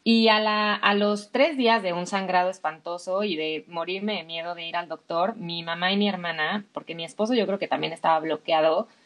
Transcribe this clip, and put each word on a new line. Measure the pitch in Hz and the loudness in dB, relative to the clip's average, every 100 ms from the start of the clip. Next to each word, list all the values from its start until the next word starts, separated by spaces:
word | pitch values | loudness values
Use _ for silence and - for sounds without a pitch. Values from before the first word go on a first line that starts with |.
| - | 2
Y | 226 220 | 4 6
a | 214 | 4
la, | 214 214 208 | 2 2 0
a | 208 202 | 2 2
los | 202 208 208 - | 2 2 0 -4
tres | 247 302 277 | 0 2 2
días | 233 226 | 2 4
de | 190 | 2
un | 175 175 | -4 -2
sangrado | 196 185 185 180 | -2 2 2 2
espantoso | 190 156 160 170 175 180 185 | -2 -6 -6 -8 -8 -4 -2
y | 208 160 | -2 -2
de | 156 156 151 | -4 -4 -6
morirme | 170 165 196 208 196 | -8 -6 -4 -4 -6
de | |
miedo | 160 165 170 170 | -6 -8 -8 -8
de | 165 | -6
ir | 170 | -6
al | 170 | -6
doctor, | 156 _ 165 190 214 | -10 _ -2 0 -2
mi | 170 170 | -8 -6
mamá | 170 170 180 | -6 -2 0
y | 196 | 2
mi | 208 | 0
hermana, | 185 175 160 156 208 202 | 0 -6 -2 -2 -2 -6
porque | - 151 165 | -14 -12 -10
mi | |
esposo | 165 - 220 | -10 -4 0
yo | 247 196 | 2 2
creo | 196 | -2
que | - | -2
también | 139 156 | -2 -4
estaba | 165 165 160 | -2 2 2
bloqueado, | 160 156 - 160 156 170 226 _ | 2 -4 2 4 4 2 -2 _